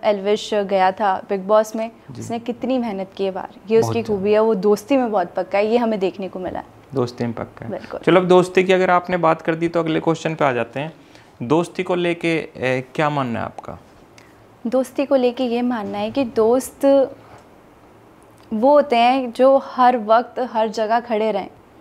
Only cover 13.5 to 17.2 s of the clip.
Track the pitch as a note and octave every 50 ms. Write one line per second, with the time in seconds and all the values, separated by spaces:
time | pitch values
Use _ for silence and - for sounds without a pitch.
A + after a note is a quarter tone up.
13.5 | - - - - - - - - - - - - _ - - - - - - -
14.5 | _ _ - A#3 B3 C4 B3+ - - - C#4 C4 C#4 C4 B3 B3 A#3+ B3 C4 A#3+
15.5 | A#3 A#3+ B3 B3 B3 A3 G3+ G3 G3+ G3+ G#3+ A3 A3 C#4 C4+ A#3 - A#3 A3 A3+
16.5 | B3 C4+ B3+ - - - C#4 C#4 C#4 C#4 C4 - - -